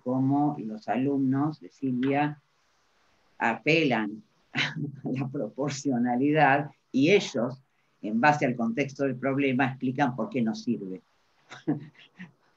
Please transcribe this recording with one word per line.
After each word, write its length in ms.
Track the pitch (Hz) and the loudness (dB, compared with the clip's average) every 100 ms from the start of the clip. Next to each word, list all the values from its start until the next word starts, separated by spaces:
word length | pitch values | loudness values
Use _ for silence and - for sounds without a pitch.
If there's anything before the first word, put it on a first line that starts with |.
cómo 540 | 123 131 131 143 147 - | -4 0 2 2 2 -2
los 280 | 110 107 - | -8 -8 -4
alumnos 680 | 110 139 139 135 135 151 151 | -2 0 0 2 2 0 -4
de 80 | - | -12
Silvia 680 | - 135 123 135 139 147 147 _ _ _ _ _ _ _ _ _ - | -8 -4 0 0 2 0 -4 _ _ _ _ _ _ _ _ _ -4
apelan 840 | 113 110 - 165 147 113 104 110 - _ | -2 0 2 4 4 2 0 -6 -14 _
<laughs> 160 | _ | _
a 560 | - - 156 143 131 127 | -4 -4 -4 -8 -8 -6
la 160 | 127 135 | -4 -4
proporcionalidad, 1400 | 143 110 - 139 135 143 120 123 123 143 151 139 139 147 - _ | -6 -8 -6 -6 -4 -2 0 0 2 2 4 4 4 0 -10 _
y 200 | 127 147 | 2 4
ellos, 500 | 196 185 127 123 131 _ _ _ _ | 4 2 -2 -4 -6 _ _ _ _
en 180 | 104 113 | -4 2
base 260 | 151 147 127 | 4 4 2
al 100 | 110 | 0
contexto 480 | 113 117 139 - | -2 -2 -4 -2
del 120 | 139 131 | -2 -2
problema, 520 | 135 135 139 127 131 | -2 0 0 2 0
explican 480 | - 127 131 139 113 | -2 -4 0 -2 -2
por 140 | 110 | -4
qué 120 | 131 | -2
no 140 | 110 107 | -2 -2
sirve. 460 | - 104 98 92 - _ _ _ - | -4 -4 -6 -12 -14 _ _ _ -20
<laughs> 420 | - - - - - - - 180 _ _ | -10 -6 -6 -8 -20 -20 -20 -20 _ _